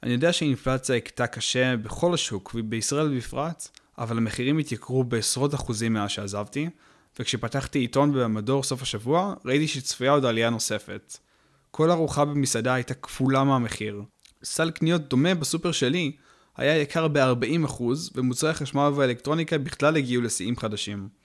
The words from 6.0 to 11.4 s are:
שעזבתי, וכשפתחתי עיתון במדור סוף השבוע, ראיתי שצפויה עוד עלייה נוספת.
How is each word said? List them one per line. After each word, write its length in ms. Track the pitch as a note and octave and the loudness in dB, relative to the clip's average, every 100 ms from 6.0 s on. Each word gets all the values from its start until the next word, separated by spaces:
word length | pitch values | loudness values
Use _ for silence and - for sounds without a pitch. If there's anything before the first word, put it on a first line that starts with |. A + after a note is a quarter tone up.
| G2+ | 0
שעזבתי, 580 | - G2+ G2+ G#2 C#3 D#3 - _ _ _ - | -4 -6 -6 -6 -4 -6 -8 _ _ _ -10
וכשפתחתי 600 | B2 A#2+ A2+ - - D3 | -4 -2 -2 -4 -2 -2
עיתון 340 | A#2+ C3+ D3 | 0 4 4
במדור 500 | C3+ A#2+ G#2+ G#2 C#3 | 4 2 0 0 0
סוף 200 | C3 B2+ | 0 -4
השבוע, 520 | C3 A2 A2+ D#3+ G3 - | -6 -6 0 0 0 -4
ראיתי 240 | - C#3 D3+ | -2 0 0
שצפויה 440 | D3+ - - B2+ | -2 -6 -2 4
עוד 120 | D3 | 4
עלייה 260 | C3 A2+ A#2 | 4 2 2
נוספת. 680 | A#2 - G#2+ - G2+ _ - _ _ | 0 -2 -4 -6 -14 _ -20 _ _